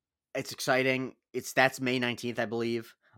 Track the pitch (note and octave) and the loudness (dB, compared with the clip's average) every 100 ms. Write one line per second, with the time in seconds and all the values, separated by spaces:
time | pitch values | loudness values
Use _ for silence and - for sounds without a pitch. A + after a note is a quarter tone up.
0 | _ _ _ C3+ C3+ - - C3 C3 C3 | _ _ _ -8 -8 -4 0 2 4 0
1 | B2+ - _ B2 - - C3 - B2+ B2+ | -2 -10 _ -8 -2 4 4 4 0 0
2 | B2 A#2 A#2+ A#2 A2+ A#2 A#2 A#2 A2+ - | 0 -2 -4 -2 -2 -2 -2 -4 -8 -18
3 | _ | _